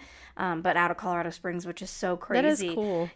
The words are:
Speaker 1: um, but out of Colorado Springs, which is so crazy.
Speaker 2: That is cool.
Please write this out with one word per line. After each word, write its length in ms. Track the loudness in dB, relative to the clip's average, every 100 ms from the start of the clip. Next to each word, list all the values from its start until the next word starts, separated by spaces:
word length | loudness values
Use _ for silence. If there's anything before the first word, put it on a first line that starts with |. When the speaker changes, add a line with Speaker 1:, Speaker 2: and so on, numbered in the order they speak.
| -10 -20 -14 -4
Speaker 1:
um, 240 | -2 0
but 160 | 2 4
out 140 | 4
of 80 | 2
Colorado 320 | -2 -2 -2
Springs, 360 | -4 -6 -4 -6
which 140 | -8
is 80 | -10
so 260 | -4 -2
crazy. 280 | -2 0 4
Speaker 2:
That 60 | 4 2 0
is 60 |
cool. 340 | -2 0 0 -2